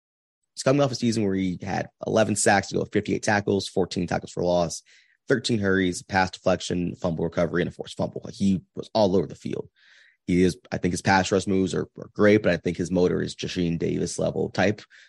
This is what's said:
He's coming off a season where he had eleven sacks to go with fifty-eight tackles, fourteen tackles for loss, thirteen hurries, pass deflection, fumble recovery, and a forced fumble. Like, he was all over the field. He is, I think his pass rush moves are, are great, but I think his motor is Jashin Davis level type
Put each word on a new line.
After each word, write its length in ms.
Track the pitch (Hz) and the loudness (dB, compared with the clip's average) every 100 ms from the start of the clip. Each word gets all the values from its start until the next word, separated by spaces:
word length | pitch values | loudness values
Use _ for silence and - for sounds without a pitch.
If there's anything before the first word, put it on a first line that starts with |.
| _ _ _ _ _ | _ _ _ _ _
He's 80 | - | -4
coming 180 | 131 143 | 0 2
off 100 | 139 | 2
a 40 | |
season 280 | 123 120 110 | 0 0 0
where 120 | 101 | 0
he 240 | 95 95 87 | 0 -2 -4
had 280 | 98 87 - - - | -6 -6 -6 -8 0
eleven 280 | 104 104 | 2 2
sacks 320 | 104 110 98 - | 2 4 4 2
to 80 | |
go 60 | 92 | -4
with 120 | 85 | -2
fifty-eight 300 | 104 98 95 | -2 -2 -4
tackles, 440 | - 104 101 98 - | 0 0 2 -2 0
fourteen 400 | 98 87 98 87 | -4 -2 -2 -2
tackles 240 | 90 - | -4 -6
for 120 | - | -4
loss, 400 | 87 87 85 - _ _ _ _ - | 0 2 0 -4 _ _ _ _ -2
thirteen 320 | 139 - 113 | 0 0 0
hurries, 420 | 98 95 92 85 | 2 2 0 -2
pass 300 | - 95 92 | -2 0 0
deflection, 640 | - 95 90 - 90 87 | 0 0 0 -2 -4 -4
fumble 280 | 87 90 82 | -4 -4 -2
recovery, 380 | 85 - 82 87 | -2 0 0 0
and 80 | 80 | -2
a 20 | |
forced 260 | - - - | -6 -12 -8
fumble. 240 | - - | -8 -8
Like, 100 | - | -12
he 280 | - 98 95 - | -2 0 0 -4
was 140 | - - | -14 -4
all 220 | 110 101 | 2 4
over 120 | 95 76 | 2 0
the 80 | |
field. 340 | - - - - _ _ _ _ _ - | -8 -10 -8 -10 _ _ _ _ _ 0
He 160 | 90 | 2
is, 120 | 92 82 - | 2 0 -8
I 60 | - | -4
think 160 | 90 | -4
his 80 | 87 | -2
pass 300 | - 95 92 | 2 2 4
rush 160 | 98 101 | 0 0
moves 260 | 95 92 | 0 0
are, 160 | 85 80 - | -2 -6 -12
are 140 | - | -10
great, 300 | - 104 107 | 2 4 6
but 80 | 98 | 4
I 60 | 85 | 0
think 200 | 92 85 | -2 -4
his 140 | 85 | 0
motor 320 | 90 90 85 | 2 2 0
is 120 | 82 | -4
Jashin 440 | - 85 92 87 82 | -6 -6 -2 -2 -2
Davis 400 | 82 80 82 - | -2 -2 -4 -4
level 300 | 82 80 80 | -4 -2 -4
type 320 | - 92 104 - - | 0 0 -2 -10 -20